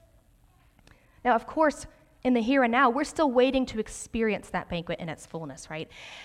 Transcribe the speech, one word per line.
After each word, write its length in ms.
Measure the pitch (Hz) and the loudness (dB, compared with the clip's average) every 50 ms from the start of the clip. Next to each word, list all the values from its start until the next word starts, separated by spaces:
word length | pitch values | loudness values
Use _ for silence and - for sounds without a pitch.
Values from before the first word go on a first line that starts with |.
| _ _ _ _ _ _ _ _ _ _ _ _ _ _ _ _ _ - - _ _ _ _ _ - | _ _ _ _ _ _ _ _ _ _ _ _ _ _ _ _ _ -20 -20 _ _ _ _ _ 0
Now, 120 | 254 226 | 2 2
of 120 | 226 - | 2 0
course, 400 | - - 311 320 294 269 - - - - _ _ _ _ _ - | -2 0 2 2 2 2 -2 -8 -18 -20 _ _ _ _ _ 0
in 100 | 254 247 | 2 2
the 80 | 240 | 2
here 220 | 220 226 277 277 254 | 2 4 4 4 4
and 80 | 233 | 4
now, 180 | 226 254 285 240 | 4 4 4 4
we're 140 | 233 277 302 | 4 2 -2
still 280 | - - - 320 285 | -2 0 2 2 4
waiting 340 | 233 254 254 269 269 262 254 | 6 4 4 4 4 2 0
to 120 | - - 220 | -2 -4 -6
experience 680 | 214 - - - - - - 226 226 220 202 - - - | -6 -6 -10 -14 -12 -8 -4 -2 0 0 -2 -2 -6 -6
that 200 | - 180 - - | -6 -6 -6 -6
banquet 300 | 180 170 165 - 170 - | -6 -6 -6 -6 -8 -8
in 100 | 175 160 | -8 -10
its 160 | 151 - - | -10 -12 -14
fullness, 440 | - - 165 165 143 131 - - - | -12 -12 -10 -10 -12 -12 -14 -14 -12
right? 200 | 156 156 160 - - - - - - - | -12 -12 -12 -12 -16 -18 -20 -18 -18 -18